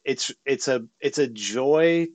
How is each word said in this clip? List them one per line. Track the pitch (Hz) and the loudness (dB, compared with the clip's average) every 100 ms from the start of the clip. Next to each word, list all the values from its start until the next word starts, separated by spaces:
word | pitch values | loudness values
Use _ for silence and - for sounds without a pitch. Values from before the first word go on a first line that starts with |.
| - | -6
it's, | 131 - - 139 | -4 -6 -8 -4
it's | 135 139 | -2 0
a, | 127 113 _ | -2 -4 _
it's | 139 143 | -4 -2
a | 139 | -2
joy | 107 95 117 135 156 165 170 165 | -4 -6 -2 2 4 4 4 0